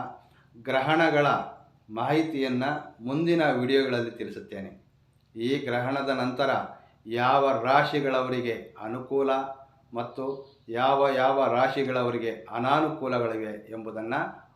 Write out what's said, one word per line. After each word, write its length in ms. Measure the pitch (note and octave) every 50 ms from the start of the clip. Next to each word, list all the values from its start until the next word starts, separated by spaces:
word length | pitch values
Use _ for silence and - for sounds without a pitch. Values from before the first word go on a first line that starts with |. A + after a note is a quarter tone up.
| - - - - _ _ _ _ _ _ _
ಗ್ರಹಣಗಳ 680 | A#2 A#2 C3 B2+ C3 C3 D3 D#3+ E3 E3 D#3+ D3 D3 D3 C#3 A#2+ - - - - - - - _ _ _ -
ಮಾಹಿತಿಯನ್ನು 1120 | G#2+ A2+ A#2+ C3+ D3+ D#3+ D#3 - - C3+ C3+ C3 B2 B2 C3 C#3+ D3+ D3 - - - - A2+
ಮುಂದಿನ 440 | B2 C#3 D#3 E3+ E3+ E3+ E3+ D#3 D3
ವಿಡಿಯೋಗಳಲ್ಲಿ 600 | C3 B2 B2+ C3 C3+ C3+ C3+ B2+ B2 A#2+ A#2 A#2
ತಿಳಿಸುತ್ತೇನೆ. 600 | - - G#2+ G2 - A2 - - G#2 G2 G2 - - - _ _ _ _ _ _ _ _ _ _ - A2
ಈ 180 | A2+ B2+ C#3 C#3+
ಗ್ರಹಣದ 500 | C3 B2 B2 B2 B2 C3 C#3 C#3 C3 C#3
ನಂತರ 420 | C3 B2+ B2 B2+ B2 C3 C#3 C3+ B2 G#2 G2 - - - - _ _ _ -
ಯಾವ 560 | A2 A2+ A#2+ B2 B2+ C#3 C#3 C#3 C3+ B2+ A#2 A#2
ರಾಶಿಗಳವರಿಗೆ 1120 | B2+ C3+ D3 D3 C#3+ D3+ D3 C3+ C3+ C3 B2+ B2+ B2+ B2+ B2 A2+ A#2 A2+ G#2 - - - -
ಅನುಕೂಲ 500 | G#2+ A2 A#2+ B2+ B2 - C3+ C#3 C3+ C3+ C3+ C3+ - - - - - - _ _ _ _ A#2
ಮತ್ತು 300 | A#2 A#2 - - - C3 C3+ C#3 C#3 - - - _ _ -
ಯಾವ 400 | A2+ A#2 B2+ C3+ C#3 C#3 C#3 C#3 C3+
ಯಾವ 380 | C3 B2+ C3+ C3+ C#3 C3+ A#2+ A#2+
ರಾಶಿಗಳವರಿಗೆ 800 | B2 C3 C3 C3 C#3 C3 B2+ B2+ B2+ B2 A#2+ A#2 A#2 A2+ A2+ G#2+ - - -
ಅನಾನುಕೂಲಗಳಿವೆ 1200 | A2 A#2 B2 C3 C#3+ D#3 D#3 D3+ - - C3 B2+ B2+ A#2+ A#2+ A2+ A2 A2 A2 G#2+ G#2+ G#2 - - A2
ಎಂಬುದನ್ನು 480 | A2+ A2 A2 G#2+ A2 A2 A#2 C3 D3 F3 F#3+ - - - _ _